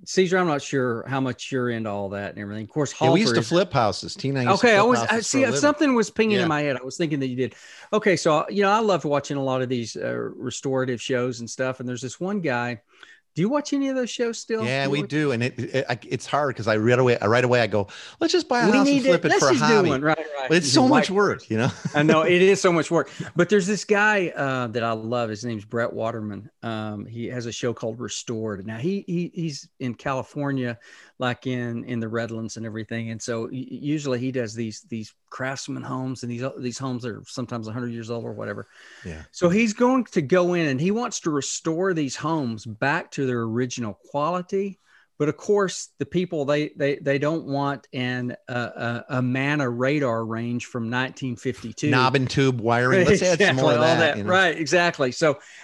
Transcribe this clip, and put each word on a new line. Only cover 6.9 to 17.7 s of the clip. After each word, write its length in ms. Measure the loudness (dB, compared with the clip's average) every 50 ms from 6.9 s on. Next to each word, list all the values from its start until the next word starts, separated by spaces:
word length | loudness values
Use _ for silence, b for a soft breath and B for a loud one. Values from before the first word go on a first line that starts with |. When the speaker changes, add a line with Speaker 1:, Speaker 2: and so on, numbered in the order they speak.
| -4 -2
Speaker 1:
thinking 240 | -2 -2 0 -2
that 60 | -2 -2
you 100 | -2 -2
did. 180 | -4 -4 -4 B B B B B B B B
Okay, 240 | 0 4 4 2 4
so, 280 | 4 4 4 2 2 0
you 120 | 0 2
know, 80 | 2 4
I 80 | 4 4
love 260 | 4 2 2 2 2
watching 320 | 0 0 0 0 -2 -4 -2
a 60 | -2
lot 180 | 0 0 0
of 80 | 0 -2
these, 260 | -2 -4 -4 -6 -8
uh, 180 | -6 -6 -4 -4 -4 -6 -8 -8
restorative 640 | -8 -10 -8 -8 -6 -4 -2 -2 -2 0 -2 -4 -4
shows 380 | -4 -2 -2 -2 -2 -2 -4 -6
and 100 | -10 -12
stuff. 300 | -6 -4 -4 -4 -4 -6
And 80 | -6 -8
there's 140 | -8 -8
this 180 | -8 -10 -10 -8
one 220 | -6 -4 -4 -4
guy. 400 | -2 -2 -2 -2 -2 -4 -6 -8 _ B B B B B B B B _ -4
Do 60 | -2
you 80 | 0 0
watch 240 | 0 0 -2 -2 -2
any 160 | -2 0 0
of 60 | -2
those 160 | -2 -4 -4
shows 260 | -4 -4 -4 -4 -4 -8
still? 260 | -6 -6 -4 -2 -2
Speaker 2:
Yeah, 200 | 0 0 0 0
Speaker 1:
Do 60 | 0
you 20 |
Speaker 2:
we 80 | 0 -2
Speaker 1:
watch 80 | -2 -2
Speaker 2:
do, 220 | 0 0 0 2
and 100 | 0 0
it, 160 | 0 -2 -2 -4
it, 280 | -6 -2 0 -2 0 0
I, 80 | -2 -6 -4 -6
it's 200 | -6 -6 -4 -2
hard 280 | 0 0 0 0 -2
'cause 120 | -2 0 2
I 100 | 2 4
right 220 | 6 6 6 6
away, 180 | 6 6 4 4
right 240 | 4 4 4 6 6
away 180 | 6 4 4
I 40 | 4
go, 220 | 4